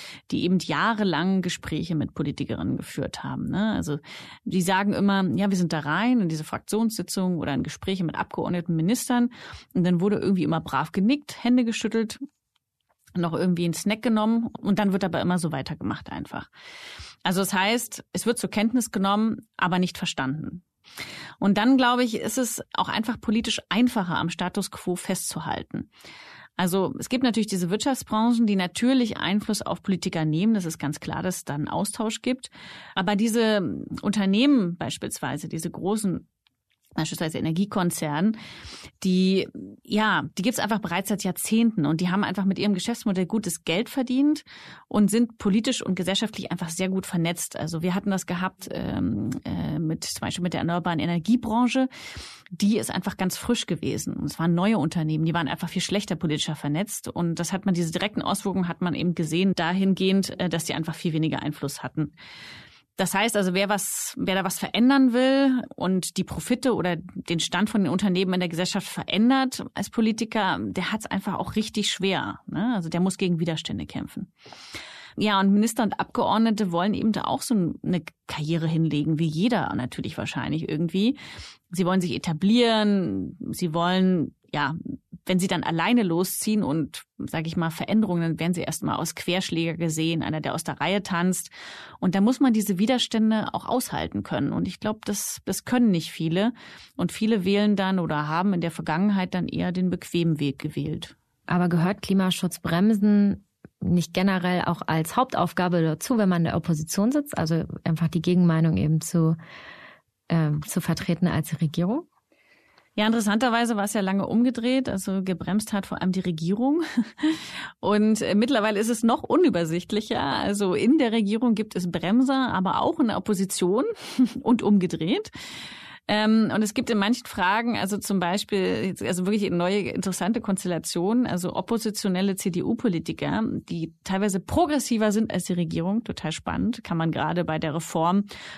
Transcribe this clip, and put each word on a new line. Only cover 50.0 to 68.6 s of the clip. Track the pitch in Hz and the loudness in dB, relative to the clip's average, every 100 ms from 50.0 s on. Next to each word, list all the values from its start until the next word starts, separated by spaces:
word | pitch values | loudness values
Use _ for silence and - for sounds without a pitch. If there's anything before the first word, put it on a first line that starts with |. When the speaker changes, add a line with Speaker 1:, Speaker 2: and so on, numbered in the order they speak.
Speaker 1:
zum | - - | -6 -6
Beispiel | - - | -6 -4
mit | 180 | -4
der | 165 | -2
erneuerbaren | 165 175 170 165 | -2 -2 -2 -2
Energiebranche. | 170 170 160 247 226 220 247 262 262 - - - - - - | 0 0 2 2 2 2 2 2 0 -4 -14 -14 -14 -18 -16
Die | 175 202 226 | 0 2 2
ist | - | 0
einfach | - 185 - | -2 -4 -2
ganz | 185 - | -2 -2
frisch | - 240 - | -2 -2 -2
gewesen. | 160 - - - - | -4 -2 -4 -4 -6
Und | 147 | -6
es | - | 0
waren | 165 | 2
neue | 170 196 220 | 4 4 2
Unternehmen, | 151 175 156 156 | 0 0 0 0
die | 160 | 0
waren | 170 165 | 0 -2
einfach | - 175 | -2 -4
viel | 190 | -4
schlechter | - 196 202 165 | -2 -2 -2 -2
politischer | 170 151 - 156 | -2 -2 -2 -4
vernetzt. | 147 151 151 - - | -2 -2 -4 -8 -8
Und | - 170 165 | -4 -2 -2
das | 170 | -4
hat | 190 196 | -2 0
man, | |
diese | 175 165 | 0 0
direkten | 170 196 - | -2 -2 -2
Auswirkungen | - 196 202 185 175 | -2 -2 -2 -2 -2
hat | - | -2
man | 180 - | -2 0
eben | 180 165 | -2 0
gesehen | 160 160 196 180 | 0 2 2 2
dahingehend, | 165 185 196 190 190 196 185 - | 2 2 2 2 4 2 2 -2
äh, | 180 | -2
dass | 165 160 | -2 -2
die | |
einfach | - 165 156 | -2 -4 -4
viel | 180 | -2
weniger | 160 160 - | 0 0 0
Einfluss | 143 147 143 - | -4 -6 -6 -6
hatten. | 127 - 147 - - - - - - - _ - | -6 -4 -4 -6 -20 -20 -18 -20 -20 -20 _ -4
Das | 190 190 | -2 2
heißt | 214 208 | 2 2
also, | 185 | 2
wer | 180 196 | 2 2
was, | 202 - - - - | 0 -2 -6 -8 -4
wer | 185 190 | 0 0
da | |
was | 190 - | 0 -2
verändern | - 185 247 277 262 | -2 4 6 6 6
will | 233 262 269 277 254 - - | 6 4 4 4 2 -2 -4
und | 175 185 - - | 0 0 0 -2
die | 185 | -4
Profite | - - 247 269 214 | -4 -2 0 2 2
oder | 180 170 | 0 -2
den | - - - 170 | -6 -10 -4 -2
Stand | - 180 214 | 0 0 2
von | 214 | 2
den | 180 | 2
Unternehmen | 180 202 180 190 | 2 2 2 2
in | 180 | 0
der | 180 | -2
Gesellschaft | 165 | -2